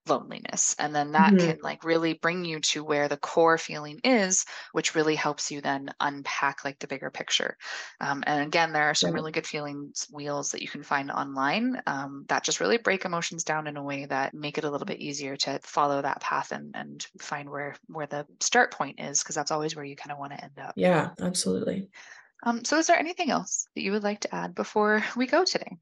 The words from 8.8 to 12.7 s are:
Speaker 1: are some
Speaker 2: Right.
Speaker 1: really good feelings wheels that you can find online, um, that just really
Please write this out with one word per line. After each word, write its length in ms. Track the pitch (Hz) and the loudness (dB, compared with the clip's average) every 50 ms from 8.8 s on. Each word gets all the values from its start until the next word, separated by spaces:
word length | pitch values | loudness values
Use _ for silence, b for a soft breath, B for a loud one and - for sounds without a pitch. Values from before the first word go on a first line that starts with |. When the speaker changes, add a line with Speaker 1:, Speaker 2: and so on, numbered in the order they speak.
| 151 | 2
Speaker 1:
are 100 | 147 156 | 4 2
some 160 | - - 170 | 2 2 2
Speaker 2:
Right. 60 | 165 | 0
Speaker 1:
really 160 | 151 156 156 | -2 -2 -2
good 160 | 160 160 156 | -4 -4 -4
feelings 580 | - - 151 147 143 143 143 143 143 - - - - | -4 -4 -6 -6 -6 -8 -8 -10 -10 -8 -10 -10 -8
wheels 400 | 143 147 143 147 143 143 139 - | -10 -8 -6 -4 -4 -2 -4 -4
that 100 | - - | -6 -6
you 60 | - | -8
can 160 | - - 147 143 | -8 -10 -10 -4
find 260 | - 151 139 139 143 | -2 -2 -2 0 -2
online, 720 | - 131 139 139 139 135 135 143 160 220 240 254 247 - - | -4 -4 -4 -4 -2 0 2 2 2 2 0 0 -2 -2 -4
um, 380 | - 143 135 143 139 139 139 - - | -4 -4 -4 -6 -8 -10 -10 -4 -2
that 140 | 139 135 - | 0 0 0
just 160 | - 151 - | 0 0 0
really 180 | 165 190 | 2 2